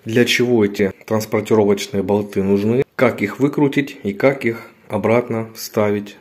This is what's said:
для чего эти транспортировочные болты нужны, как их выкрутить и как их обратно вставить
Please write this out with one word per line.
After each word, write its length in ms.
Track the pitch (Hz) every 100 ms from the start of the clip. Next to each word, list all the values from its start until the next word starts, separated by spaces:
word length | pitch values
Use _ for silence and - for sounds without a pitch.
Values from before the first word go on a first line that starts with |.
| -
для 180 | 113
чего 400 | 120 - 123 123
эти 300 | 101 101 98 -
транспортировочные 1000 | - 110 107 113 104 110 101 101 - 101
болты 400 | 92 104 104 -
нужны, 440 | 95 101 104 120 139 -
как 240 | 123 -
их 180 | 101 -
выкрутить 600 | 139 143 143 139 143 -
и 120 | 104
как 320 | 101 135 139 120
их 160 | 113 - - -
обратно 600 | 107 107 113 120 113 113
вставить 600 | 110 - - 104 104 104 -